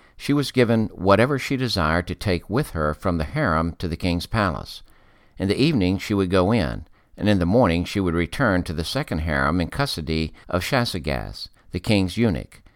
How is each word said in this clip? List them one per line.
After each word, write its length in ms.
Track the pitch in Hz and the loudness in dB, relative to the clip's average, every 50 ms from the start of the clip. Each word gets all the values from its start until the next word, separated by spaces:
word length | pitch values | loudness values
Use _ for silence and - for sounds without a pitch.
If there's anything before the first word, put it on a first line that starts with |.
| - _ _ | -20 _ _
she 160 | - - - | -10 -2 0
was 220 | 139 147 139 - - | 0 0 0 0 2
given 340 | 127 123 107 117 113 110 - - | 4 4 4 4 2 0 -2 -4
whatever 440 | - 87 92 98 98 113 135 147 131 | -2 2 4 6 6 6 2 2 -2
she 200 | - - 143 123 | -2 -4 -4 -2
desired 500 | 131 120 107 101 82 76 80 87 90 - | -2 -2 0 0 0 2 2 0 0 -2
to 80 | 90 | -6
take 340 | - - 107 92 85 - - | -4 -2 -2 -2 -2 -2 -2
with 200 | 92 127 151 - | -2 -2 -2 -2
her 240 | - 85 76 76 78 | -4 -2 -2 -2 -2
from 240 | - - 98 85 82 | -2 -2 -2 0 0
the 80 | 78 | -2
harem 480 | 71 - 151 156 110 80 80 82 85 80 | -4 -2 -2 0 2 2 2 0 -2 -4
to 160 | - - 87 | -6 -6 -6
the 80 | 78 - | -4 -2
king's 300 | - 92 85 85 - - | -2 0 0 -2 -2 -2
palace. 540 | - 110 104 92 73 53 50 - - - - - - _ _ _ _ _ _ _ _ - | -2 0 0 0 -2 -4 -8 -12 -16 -18 -20 -20 -20 _ _ _ _ _ _ _ _ -4
In 120 | 90 98 | -2 0
the 120 | 101 85 | 2 2
evening 360 | 123 160 160 117 92 90 95 92 | 2 2 2 2 2 2 0 0
she 160 | - - 107 | -2 -2 0
would 160 | 101 98 90 | 0 2 2
go 240 | 90 95 90 95 117 | 2 2 4 4 2
in, 340 | 117 87 65 57 50 - - - _ _ _ - - | 2 0 -2 -4 -8 -10 -14 -20 _ _ _ -10 -2
and 100 | - 104 | 0 2
in 120 | 104 95 | 2 4
the 60 | 87 | 2
morning 380 | 85 98 123 127 92 82 85 87 | 4 4 4 4 4 4 0 -2
she 160 | - - 104 | -2 -2 -2
would 140 | 95 90 82 | 0 0 0
return 500 | 85 85 80 - - 139 113 95 90 87 | 0 -2 -2 -2 -2 0 2 2 0 0
to 80 | - | -2
the 140 | 85 76 82 | -4 -4 -4
second 340 | - - 131 151 - - 80 | -4 -4 -6 -4 -4 -4 -4
harem 400 | 80 82 76 69 67 71 82 90 | -2 -2 0 0 0 2 2 0
in 80 | 85 78 | 0 -2
custody 640 | - - 139 139 - - 78 76 80 80 80 78 - - - - | -2 -4 -4 -4 -4 -6 -4 -2 -2 -2 -2 -4 -6 -12 -10 -4
of 160 | - 90 92 | -4 -4 -2
Shasagas, 840 | - 143 131 120 117 - 92 67 76 71 62 52 50 52 - - - - _ _ - | 0 0 0 0 -2 -4 -6 -4 -4 -4 -4 -6 -8 -10 -14 -16 -16 -18 _ _ -10
the 100 | - 92 | -8 -6
king's 340 | - - 110 101 95 90 87 | 0 2 2 2 2 2 0
eunuch, 460 | - 117 113 87 62 52 - - - - - _ | 2 2 2 2 0 -4 -10 -16 -20 -20 -20 _